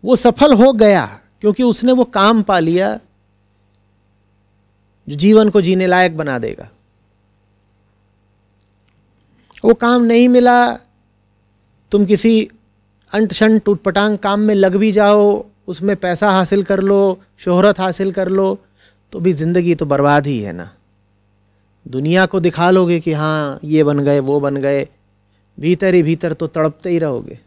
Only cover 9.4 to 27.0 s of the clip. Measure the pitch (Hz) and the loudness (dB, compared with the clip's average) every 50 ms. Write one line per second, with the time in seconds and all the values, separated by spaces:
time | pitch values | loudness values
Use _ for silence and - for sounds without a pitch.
9.4 | _ _ _ - - 220 226 - - 233 240 247 240 226 233 233 247 247 247 247 | _ _ _ -4 2 2 2 2 2 0 0 2 2 2 4 4 4 4 4 4
10.4 | 247 247 247 247 240 240 - - _ _ _ _ _ _ _ _ _ _ _ _ | 4 4 4 4 2 0 -2 -8 _ _ _ _ _ _ _ _ _ _ _ _
11.4 | _ _ _ _ _ _ _ _ _ _ - 208 202 180 214 196 - 226 226 220 | _ _ _ _ _ _ _ _ _ _ -2 -2 0 2 0 0 2 2 2 2
12.4 | 214 - _ _ _ _ _ _ _ _ _ _ _ _ - 202 220 208 - - | 0 -4 _ _ _ _ _ _ _ _ _ _ _ _ -4 -4 -4 -2 -2 0
13.4 | 220 220 220 220 - - 202 170 _ 202 175 196 202 214 214 202 - 202 202 208 | 2 2 2 2 2 0 -2 -2 _ -4 -2 0 -2 -2 -2 -4 -4 -4 -2 0
14.4 | 214 214 214 202 196 190 180 196 208 220 202 208 208 202 208 208 208 208 202 208 | 0 0 2 2 2 2 2 0 -2 0 0 2 2 4 4 4 4 2 0 -2
15.4 | - _ _ _ _ - 180 151 170 196 202 190 - 180 175 156 - 208 190 190 | -6 _ _ _ _ -14 -12 -6 -4 -4 -4 -4 -4 -6 -4 0 0 2 2 2
16.4 | 185 160 196 202 196 - 202 190 190 196 202 196 196 196 185 190 _ _ _ _ | 0 0 0 -2 -2 -2 -2 -2 0 0 0 2 2 0 -2 -4 _ _ _ _
17.4 | - 185 180 180 185 208 196 - 185 185 170 - 196 190 180 196 190 185 190 190 | -6 -2 0 2 2 2 2 0 -2 -6 -4 -4 -6 -6 -4 -4 -4 -4 -2 -2
18.4 | 196 190 196 196 _ _ _ _ _ _ _ _ _ _ - - 170 185 180 139 | -2 -2 -4 -6 _ _ _ _ _ _ _ _ _ _ -14 -4 -2 -2 -2 -2
19.4 | 160 160 175 180 175 175 170 - 165 147 143 139 139 143 143 147 143 143 143 117 | -2 -2 -2 -2 0 0 -2 -2 -2 -4 -2 0 2 2 2 2 0 -2 -6 -6
20.4 | 104 101 85 87 - - _ _ _ _ _ _ _ _ _ _ _ _ _ _ | -6 -8 -10 -14 -14 -18 _ _ _ _ _ _ _ _ _ _ _ _ _ _
21.4 | _ _ _ _ _ _ _ _ _ - 120 131 139 156 170 185 190 180 - 190 | _ _ _ _ _ _ _ _ _ -12 -10 -6 -4 0 2 2 0 0 0 -2
22.4 | 165 180 - - 170 180 185 185 185 170 175 165 156 170 156 147 151 156 156 156 | -2 -2 -2 0 0 2 2 2 2 0 -2 -4 -2 -4 -4 -4 -2 -4 -4 -4
23.4 | 151 143 135 - - 147 156 156 151 143 147 143 143 143 143 143 135 135 143 147 | -4 -6 -10 -12 -8 -2 0 0 2 2 0 0 0 0 0 0 0 -2 -2 -2
24.4 | 139 143 139 139 135 139 139 139 139 - _ _ _ _ _ _ _ _ _ _ | -2 -2 -4 -4 -4 -4 -4 -4 -6 -8 _ _ _ _ _ _ _ _ _ _
25.4 | _ _ _ - 135 160 180 175 196 190 180 180 165 151 165 165 - 170 160 - | _ _ _ -8 -2 -2 -2 0 0 0 2 2 2 0 -2 -4 -4 -8 -6 -6
26.4 | 170 156 _ 170 156 156 151 _ _ 180 175 165 | -8 -8 _ -4 -4 -4 -4 _ _ -4 -4 -4